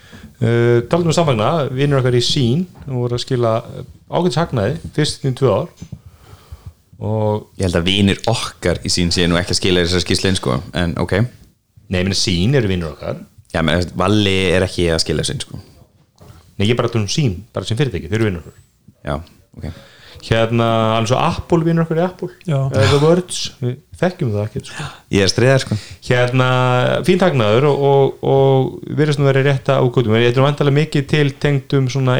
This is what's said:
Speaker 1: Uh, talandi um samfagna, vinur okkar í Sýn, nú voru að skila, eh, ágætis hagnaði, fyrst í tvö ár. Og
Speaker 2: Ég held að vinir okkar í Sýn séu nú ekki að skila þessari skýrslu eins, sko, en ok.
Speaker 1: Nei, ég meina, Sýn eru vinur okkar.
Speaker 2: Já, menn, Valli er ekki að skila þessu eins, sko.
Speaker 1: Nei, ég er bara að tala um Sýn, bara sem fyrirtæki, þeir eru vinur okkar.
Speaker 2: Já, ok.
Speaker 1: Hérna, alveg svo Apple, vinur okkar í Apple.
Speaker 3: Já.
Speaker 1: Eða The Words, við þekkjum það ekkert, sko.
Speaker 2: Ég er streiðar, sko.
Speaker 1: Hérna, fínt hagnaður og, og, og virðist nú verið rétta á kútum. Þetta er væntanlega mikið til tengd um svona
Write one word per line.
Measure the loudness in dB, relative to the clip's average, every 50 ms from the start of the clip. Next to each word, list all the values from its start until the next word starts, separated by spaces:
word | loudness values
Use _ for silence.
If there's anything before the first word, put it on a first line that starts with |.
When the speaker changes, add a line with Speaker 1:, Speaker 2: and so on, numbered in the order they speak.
| -20 -20 -20 -20 -20 -14 -6
Speaker 1:
Uh, | -2 0 2 2 4 4 4 4 2 2
talandi | 2 0 0 2 2
um | 2
samfagna, | 2 2 2 2 2 2 0 0 0 -2 -2
vinur | -2 -2 0 2 2 2
okkar | 2 2 2
í | 2
Sýn, | 2 0 0 0 2 2 2 0 -2 -4 -8 -16 -10
nú | -8 -6 -4
voru | -4 -4 -4 -6
að |
skila, | -4 -4 -2 0 0 0 0 -2 -4 -8 -14
eh, | -16 -16 -16 -18 -20 _
ágætis | -4 -2 0 0 0 0 -2
hagnaði, | -2 -2 -2 -2 0 -2 -2 -4 -8 -8 -4
fyrst | -2 -2 -2 -4 -4 -4
í | -4 -2
tvö | 0 2 2
ár. | 2 2 -2 -4 -10 -18 -18 -18 -18 -18 -20 -20 -20 -20 -20 -20 -20 -20 -20 -20 -20 -18 -18 -20 -20 _ _ _ -14 -8 -6
Og | -4 -2 0 0 0 -2 -2 -4 -10 -6 -2
Speaker 2:
Ég | -2
held | 0 0 0
að | 2 2
vinir | 2 4 4 2 2 0 0 -2
okkar | -2 -2 -4 -10 -8 -4 -2 -2 -2 -2 -2
í | -4
Sýn | -2 0 0 0
séu | 0 0 2 2
nú | 2 0
ekki | 0 -2 -4
að | -2
skila | 0 2 2 2
þessari | 2 0 0 -2 0
skýrslu | -2 -2 -2 0 -2
eins, | -2 -2
sko, | -2 -2 -4 -4 -4 -6 -4 -4
en | -2 -2 -2 -4
ok. | -2 -2 0 0 0 -2 -4 -14 -20 _ _ _ _ _ _ -18 _ -4
Speaker 1:
Nei, | -2 -2
ég | 0
meina, | 0 -2 -2
Sýn | -2 -2 0 0 0 2 2
eru | 2 0 0
vinur | -2 -2 -4 -6 -10
okkar. | -10 -10 -10 -10 -10 -12 -20 _ -20 -16 _ -4
Speaker 2:
Já, | -2
menn, | 0 0 0 0 -2 -2 -2
Valli | -2 0 2 2 2 2 2 2 2 2 2
er | 2 2 0
ekki | 0 -2 -2 0 0
að | 0 0
skila | -2 -2 -2 -2 -2
þessu | -4 -6
eins, | -6 -10
sko. | -12 -14 -18 -18 -18 -20 -20 -20 _ _ _ _ _ _ _ -20 -20 -20 -20 _ -14 _
Speaker 1:
Nei, | -2 0 0
ég | 0
er | 0
bara | -2 -2
að | -2
tala | -2 -2
um | -2
Sýn, | -2 0 0 -2 -2 -4 -10 -10 -10
bara | -8 -6
sem | -6 -4 -4
fyrirtæki, | -4 -4 -4 -8 -8 -4
þeir | -2 -2
eru | -2 -2
vinur | -2 -6 -10
okkar. | -16 -20 -20 -20 _ _ _ _ -20 _ _
Speaker 2:
Já, | -8 -8 -8 -8 -8 -14 -20 _ _ _ -18 -14
ok. | -12 -12 -12 -14 -20 -20 -20 -20 -20 -20 -20 -14 -6
Speaker 1:
Hérna, | -2 0 0 0 0 0 0 0 2 0 0 0 0 0
alveg | 0 0 0
svo | -2 0
Apple, | 0 -2 -4 -4 -4 -2 0 0 0
vinur | 0 0 0 0
okkar | 0 0 -2
í | -2
Apple. | -2 -4 -8 -12 -12 -12 -10 -6
Speaker 3:
Já. | -4 -2 -2 -2 0
Speaker 1:
Eða | 2 2 2 4 4
The | 4
Words, | 4 4 4 2 0 -4 -8 -8 -8 -10 -8 -6
við | -6 -6 -6 -8 _ _ -6 -2
þekkjum | -2 -2 -2 -2 -4 -2
það | -2 -2 -4
ekkert, | -4 -6 -10 -12 -12
sko. | -14 -12 -12 -12 -14 -14 -6 0
Speaker 2:
Ég | 2 2 2
er | 2 2
streiðar, | 2 4 4 4 2 2
sko. | -2 -6 -6 -6 -12 -20 -12 -4
Speaker 1:
Hérna, | -2 0 0 0 0 2 0 2 2 2 2 2 2 2 2 2 0 0 0 0
fínt | 0 2 2 2
hagnaður | 2 2 2 2 4 4 4 4 2
og, | 2 2 2
og, | 4 4 4 4 2 0 -2 -2
og | 0 2 4 4 4 4 2 2 0 -4 -8 -10 -6 -2
virðist | -2 0 0 0 2
nú | 2 2
verið | 2 2 2 2
rétta | 0 0 0 0 0
á | 2 2
kútum. | 2 2 0 0 2 2
Þetta | 4 4 4 4 4
er | 2
væntanlega | 2 2 2 2 2 2 2
mikið | 0 0 -2 -2 -2 0
til | 0 0 0 0 -2 -2
tengd | -2 0 0 0 -2 0 0
um | 0 0 0
svona | 0 0 0 2 2